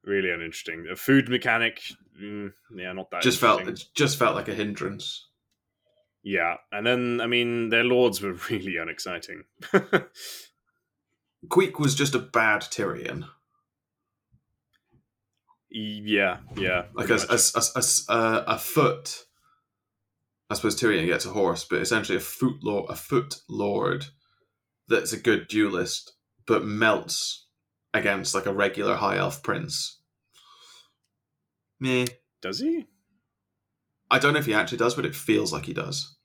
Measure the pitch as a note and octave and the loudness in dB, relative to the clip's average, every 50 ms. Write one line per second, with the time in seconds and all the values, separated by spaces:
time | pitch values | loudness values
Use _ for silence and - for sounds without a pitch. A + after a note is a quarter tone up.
0 | _ G2 G2+ G2 F#2+ F#2 F2 E2+ E2 E2 D#2+ - - - E2 E2 E2+ D#2+ F#2 - | _ 0 0 0 2 0 -2 -4 -6 -10 -12 -12 -10 -10 -10 -10 -10 -10 -10 -4
1 | - - C3+ C#3 B2 A#2 B2 A#2+ - B2+ A2+ A#2 A#2 A2+ - - - - - _ | 4 6 6 6 6 4 -2 0 2 2 2 2 2 0 -2 -6 -16 -16 -18 _
2 | _ _ _ D2+ G2 G#2 G#2 G#2 G2+ G2 - _ _ _ - F#2 F#2 F#2 F#2 F#2+ | _ _ _ -16 -14 -12 -10 -10 -10 -10 -12 _ _ _ -14 -12 -10 -8 -8 -10
3 | F2+ _ - F2 - B2+ A#2 - B2 A2+ G2+ - F#2 - - - - _ _ - | -10 _ -6 0 2 2 2 4 4 4 4 4 0 -6 -8 -10 -14 _ _ 0
4 | D3 C3+ - - B2 A2 - G2 G2+ - G2 G#2+ G#2 G#2 G2+ - - F#2+ G2+ - | 0 0 2 2 0 0 0 -2 -6 -6 -6 -4 -4 -6 -4 -6 -8 -8 -8 -8
5 | - - - - - _ _ _ _ _ _ _ _ _ _ _ _ _ _ _ | -12 -12 -12 -14 -18 _ _ _ _ _ _ _ _ _ _ _ _ _ _ _
6 | _ _ _ _ _ G2 G2 F2+ E2 E2+ F2 - _ _ G2 G#2 G#2+ A#2+ B2+ B2 | _ _ _ _ _ -4 -2 0 0 0 -2 -6 _ _ -8 -2 2 2 2 2
7 | B2 A#2+ A#2+ A#2+ A2+ A#2+ A#2+ A#2+ A#2+ A#2+ A#2+ A#2+ A#2 A2+ A2+ A#2 A#2+ B2 B2 B2 | 2 -2 -2 -2 0 0 2 2 2 0 0 -2 0 2 2 2 4 4 6 6
8 | B2 A#2+ G2 F#2+ G2+ G2 F2+ F2+ - - A#2+ G2 F2+ G2 F2 E2 E2 E2+ E2 - | 6 4 4 0 -4 -6 -6 -6 -6 -4 -4 -4 -4 -4 -4 -4 -4 -6 -8 -8
9 | - F#2+ F2+ E2 - - F2+ E2 - _ _ _ - - - F#3+ - - - - | -8 -8 -8 -10 -10 -12 -16 -16 -16 _ _ _ -6 2 2 2 4 4 0 0
10 | - - _ - - - - - - - _ _ _ _ _ _ _ _ _ _ | 0 -2 _ -18 -16 -16 -16 -18 -20 -20 _ _ _ _ _ _ _ _ _ _
11 | _ _ _ _ _ _ _ _ - - - F3+ F#3+ F#3 - - D3 C3+ C#3 C#3+ | _ _ _ _ _ _ _ _ -10 2 4 4 4 4 0 2 2 2 4 2
12 | C#3+ C#3 C3 A#2+ - - - A#2 A2+ A2 G#2+ G#2 - - - - G#2 F#2 - A#1+ | 0 2 0 -2 -4 0 2 2 4 4 2 2 0 -6 -4 -4 -4 -4 -4 -6
13 | A#1+ - B2+ C#3+ - - - _ _ _ _ _ _ _ _ _ _ _ _ _ | -8 -10 -10 -10 -12 -14 -20 _ _ _ _ _ _ _ _ _ _ _ _ _
14 | _ _ _ _ _ _ _ _ _ _ _ _ _ _ _ _ _ _ _ _ | _ _ _ _ _ _ _ _ _ _ _ _ _ _ _ _ _ _ _ _
15 | _ _ _ _ _ _ _ _ _ _ _ _ _ _ - A2 G#2+ G#2+ G#2+ G#2 | _ _ _ _ _ _ _ _ _ _ _ _ _ _ -12 -10 -10 -10 -10 -10
16 | G#2 G#2 G#2 G2+ G2 F#2 F2+ F2 - - - G2+ F#2+ F2+ F2+ F2+ F2 - - - | -2 0 2 4 4 2 0 -4 -12 -14 -6 -2 0 0 0 0 -2 -4 -6 -4
17 | - F#2+ A2+ G#2+ - - A#2+ - - - - A#2 A2+ - - B2+ A#2 - - - | 2 2 2 2 4 2 2 4 4 2 2 0 0 0 0 0 0 2 0 0
18 | - - A2+ A#2 A2+ A2+ A2 A#2 - - G#2+ - - - - D#3 C#3 - - - | 0 2 2 2 4 2 2 0 0 -2 -4 -2 -4 0 2 4 4 4 2 -2
19 | - - - - - _ _ _ _ _ _ _ _ _ _ _ _ _ _ _ | -8 -12 -12 -12 -16 _ _ _ _ _ _ _ _ _ _ _ _ _ _ _
20 | _ _ _ _ _ _ _ _ _ _ G#2 - - G#2+ - - B2 A2+ G2+ E2+ | _ _ _ _ _ _ _ _ _ _ -6 -2 0 0 0 2 2 2 4 4
21 | D#2+ F2 E2 - - F#2 F#2+ G#2 G2 F2 E2+ E2 - - A2 - - - A#2 G#2+ | 2 2 0 0 -2 -4 0 2 2 2 2 -2 -2 -2 -2 0 0 0 0 0
22 | G2+ - F#2+ G2 - - - - C3 B2+ - - - G#2+ G#2 G2 - - G2+ - | 0 0 -2 -2 -2 -6 -4 -2 -2 -2 -2 -2 -4 -2 -2 -2 -4 -6 -10 -12
23 | - - C#3 A#2+ - - - - _ - A2 G#2 G2+ G2+ G2+ G2+ G2+ F#2 F2+ - | -6 -2 -2 -2 -2 -2 -12 -16 _ -10 -6 -4 -2 -2 0 0 0 -2 -2 -4
24 | C#3+ - _ _ _ _ _ _ _ _ _ _ _ _ _ _ _ - A2 G#2 | -6 -14 _ _ _ _ _ _ _ _ _ _ _ _ _ _ _ 2 2 2
25 | - A2 A2 - - A#2+ G#2+ F2+ - - G#2+ G#2+ G#2+ G2 F#2 F2+ F2+ - - - | 2 -2 -6 0 2 2 2 2 0 -2 2 2 2 2 2 -2 -2 -4 -6 -8
26 | - - _ _ _ _ _ _ _ - A2+ G2+ E2+ G#2+ G#2 G#2+ A2+ A2 G2+ F2 | -10 -14 _ _ _ _ _ _ _ 2 2 2 2 -2 0 2 4 4 4 2
27 | - - - - - - - - _ _ _ _ _ _ _ _ _ _ - G#2+ | -2 -6 -6 -4 -4 -6 -8 -10 _ _ _ _ _ _ _ _ _ _ -2 0
28 | F#2 G2+ G2 G2 F#2 - - G2 - G2+ F#2+ G2+ G2+ G2 - G2+ G2+ G2+ G2 G2 | 2 0 0 0 -2 -2 -2 -2 -2 -2 0 0 0 0 0 0 0 0 0 2
29 | G#2 G2 G2 G2 F#2+ G2 - - - - G2+ - - - - - - - - _ | 0 0 0 0 0 -2 -4 -6 -4 -4 -4 -4 -4 -6 -6 -6 -6 -8 -10 _
30 | _ _ _ _ _ _ _ - _ _ - - - - - - _ _ _ _ | _ _ _ _ _ _ _ -20 _ _ -20 -20 -20 -20 -20 -20 _ _ _ _
31 | _ _ _ _ _ _ _ _ _ _ _ _ _ _ _ _ C3 C3 B2+ B2+ | _ _ _ _ _ _ _ _ _ _ _ _ _ _ _ _ -2 0 2 2
32 | B2 A#2 - _ _ _ _ _ - F2+ G2 - B3+ D#4+ E4 E4 A#3 _ _ _ | 0 -2 -6 _ _ _ _ _ -8 -8 -6 -2 -2 -2 -2 -4 -6 _ _ _
33 | _ _ _ _ _ _ _ _ _ _ _ _ _ _ _ _ _ _ _ _ | _ _ _ _ _ _ _ _ _ _ _ _ _ _ _ _ _ _ _ _
34 | _ _ B2 B2+ C3+ C#3+ D3 D3+ D3 B2 G#2+ G#2+ - - B2+ A2+ A#2 B2 A#2+ C#3+ | _ _ 4 6 6 6 4 4 2 2 2 2 2 0 0 2 2 2 2 0
35 | C3+ - - - - - G#2+ G#2 - - - C#2+ C#2+ - D#2+ D#2+ D#2+ - - - | -4 -4 -4 -6 0 2 2 4 2 0 -4 -4 -6 -6 -6 -6 -6 -4 -6 -8
36 | - - _ _ _ | -8 -10 _ _ _